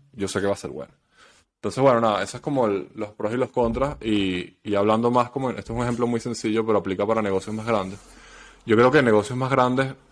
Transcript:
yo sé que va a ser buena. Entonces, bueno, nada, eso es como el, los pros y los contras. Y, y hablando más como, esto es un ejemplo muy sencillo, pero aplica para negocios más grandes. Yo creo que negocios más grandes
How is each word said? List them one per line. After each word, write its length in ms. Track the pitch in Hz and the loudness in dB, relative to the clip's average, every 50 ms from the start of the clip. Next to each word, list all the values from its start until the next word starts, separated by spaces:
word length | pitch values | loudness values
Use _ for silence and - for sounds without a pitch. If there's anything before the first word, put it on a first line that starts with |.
| _ _ _ | _ _ _
yo 160 | - 98 95 | -8 -8 -4
sé 120 | - 101 | -2 -2
que 60 | 95 | -2
va 80 | 98 98 | -2 -2
a 20 | |
ser 140 | - - 67 | -4 -6 -10
buena. 220 | 64 71 - - _ _ _ _ _ _ - - _ _ _ _ _ | -12 -12 -14 -14 _ _ _ _ _ _ -20 -20 _ _ _ _ _
Entonces, 260 | _ - 107 - 131 135 | _ -8 -6 -2 2 4
bueno, 180 | 139 123 117 | 4 6 4
nada, 220 | 117 110 104 95 101 | 4 2 0 0 -2
eso 140 | - - | -6 -8
es 60 | 131 - | -10 -8
como 240 | 156 143 135 120 | -4 -2 0 0
el, 220 | 107 101 95 - - - | 0 0 -2 -4 -8 -10
los 160 | 107 107 104 | -10 -12 -10
pros 220 | - - 107 104 117 | -8 -6 -6 -4 -2
y 40 | |
los 140 | 127 123 117 | -2 -4 -2
contras. 460 | - 127 120 113 110 120 135 143 143 - | 0 0 0 0 0 -2 -2 -4 -4 -6
Y, 560 | - 113 107 104 98 95 92 90 - - - _ _ | -4 -2 0 0 0 0 -2 -4 -6 -8 -14 _ _
y 120 | 107 101 | -4 0
hablando 340 | 101 101 107 110 113 120 120 | 0 2 2 2 2 2 2
más 200 | 123 123 120 120 | 2 2 0 0
como, 200 | - 135 135 127 | -4 -6 -6 -6
esto 220 | - 104 - - 117 | -6 -8 -10 -8 -6
es 40 | 120 | -4
un 40 | 120 | -2
ejemplo 240 | 120 120 117 120 | -4 -2 -2 -2
muy 140 | 120 120 113 | -2 -2 -4
sencillo, 440 | - 123 117 - - 113 107 110 110 | -4 -6 -8 -4 -4 -2 -2 0 0
pero 140 | 113 107 101 | 2 2 0
aplica 260 | 90 98 95 95 101 | 2 0 -2 -2 0
para 140 | 104 113 110 | 0 0 0
negocios 340 | 107 101 95 95 - 107 107 | 0 0 -2 -2 -2 -4 -8
más 120 | 110 110 | -8 -2
grandes. 320 | 117 113 101 92 95 98 - - - - - - - - - - - - _ _ | -2 -2 -2 -2 -4 -8 -14 -18 -20 -20 -20 -20 -20 -20 -20 -20 -20 -20 _ _
Yo 120 | 117 107 | 2 4
creo 140 | 110 123 127 135 | 6 6 6 6
que 100 | 156 131 | 6 6
negocios 340 | 120 107 107 104 - 123 | 6 4 4 2 0 -4
más 140 | 127 131 127 | -4 -2 0
grandes 420 | 135 131 127 127 127 131 135 135 135 - _ _ | 2 2 2 2 2 0 -2 -4 -6 -12 _ _